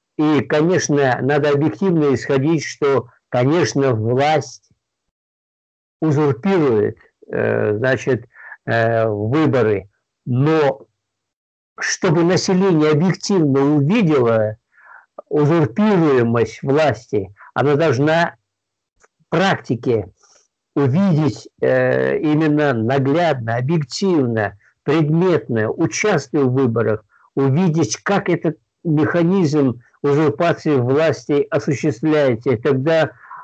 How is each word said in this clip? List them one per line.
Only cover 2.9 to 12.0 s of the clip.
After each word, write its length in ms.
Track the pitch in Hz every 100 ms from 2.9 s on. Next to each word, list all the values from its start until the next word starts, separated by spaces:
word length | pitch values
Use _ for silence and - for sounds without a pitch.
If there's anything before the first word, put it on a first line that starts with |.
| 131 120 _ _
конечно, 640 | 127 131 175 151 143 135
власть 760 | 110 110 120 147 156 - - _ _ _ _ _ _ _ _ _ _ _ _ _ _
узурпирует, 960 | 160 147 147 - 196 190 143 107 107 - _ _ -
э, 460 | - 113 113 107 104
значит, 480 | 131 127 143 113 - - - - -
э, 420 | 117 113 113 113
выборы. 840 | 104 110 147 147 127 110 101 92 _ _ _ -
Но 640 | 123 147 160 143 - - _ _ _ _ _ _ _ _ -
чтобы 440 | - -